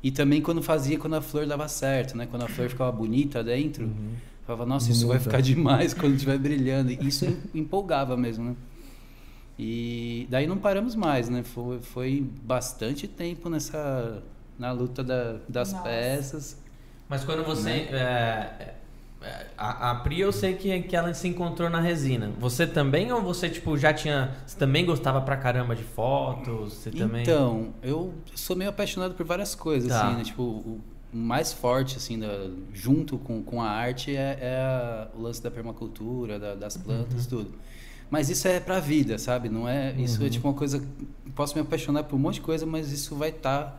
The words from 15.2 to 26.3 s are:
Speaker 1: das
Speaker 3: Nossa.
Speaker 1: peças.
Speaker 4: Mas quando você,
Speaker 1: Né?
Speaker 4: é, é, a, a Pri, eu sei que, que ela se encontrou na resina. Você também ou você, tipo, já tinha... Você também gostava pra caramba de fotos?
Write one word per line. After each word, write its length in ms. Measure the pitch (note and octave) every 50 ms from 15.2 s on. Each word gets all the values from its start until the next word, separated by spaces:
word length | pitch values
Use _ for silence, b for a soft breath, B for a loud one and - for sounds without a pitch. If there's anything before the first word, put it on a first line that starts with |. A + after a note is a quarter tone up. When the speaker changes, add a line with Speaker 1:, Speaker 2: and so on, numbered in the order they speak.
| A#2+ A#2 A2+ G#2+ - -
Speaker 1:
das 220 | B2+ B2 B2 G2 -
Speaker 3:
Nossa. 100 | F#3 -
Speaker 1:
peças. 720 | A2+ A#2 A#2 A#2+ B2 C3+ C#3+ C#3+ C3+ - D#3 C#3+ - - - - - B B B B B B B -
Speaker 4:
Mas 140 | C#3+ C3+ C3+
quando 200 | D#3+ D#3+ D#3+ D#3
você, 260 | D3+ D#3 B2+ G#2 D#3+
Speaker 1:
Né? 180 | D#3+ D#3 - -
Speaker 4:
é, 840 | C3+ C3+ B2+ B2+ B2+ A#2+ A#2 A2+ A2+ G#2+ G#2 - - - - A2 A2+ - - - - - - - - - -
é, 240 | F#2+ - - - - -
a, 320 | - G#2 A2 A#2 A#2+ A#2+ B2
a 40 | A#2+
Pri, 240 | A#2+ - C#3 D3 E3+
eu 120 | F#3+ G3+
sei 220 | G3 G3+ G3 F#3+ F#3
que, 260 | F#3+ - G3+ F#3 F3+ F3
que 120 | - -
ela 160 | E3+ E3+ F3
se 160 | E3+ - -
encontrou 440 | F3+ F3 F3 F3+ E3+ E3 - E3+ E3+
na 100 | E3 E3
resina. 500 | E3 F3 E3+ D#3+ C3+ C3+ B2+ A#2 G#2+ G#2 G#2 A2
Você 280 | A#2+ B2 A#2+ - E3+
também 440 | E3 - D#3+ C#3+ C#3 C3+ D#3+ G3 A#3+
ou 80 | B3 A#3
você, 300 | G3+ F3+ F3 F3 - E3
tipo, 260 | E3 - - E3+ D#3 C#3
já 120 | C#3 D3+
tinha... 400 | D#3 D3+ - D#3 D3 C#3 C3 C3 B B B
Você 100 | B - -
também 260 | D#3 C3+ C3+ D#3+ F3+
gostava 360 | F3 E3 C3 C3 D3 C3 C3+
pra 140 | C3 C3 C#3
caramba 400 | C3 C3 B2 A#2+ B2+ B2 A#2+ A#2
de 80 | G#2+ G#2+
fotos? 880 | - - - A2 B2+ C3+ C#3 C3+ B2+